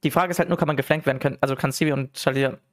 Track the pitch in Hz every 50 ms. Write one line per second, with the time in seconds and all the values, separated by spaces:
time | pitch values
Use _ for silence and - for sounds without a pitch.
0 | - 147 - 170 180 180 175 - 170 175 175 165 175 147 151 135 135 - 151 156
1 | 151 151 131 131 - 143 120 - - 139 135 - - 139 135 - 160 156 143 135
2 | 135 131 _ - - - 131 135 135 131 - - _ _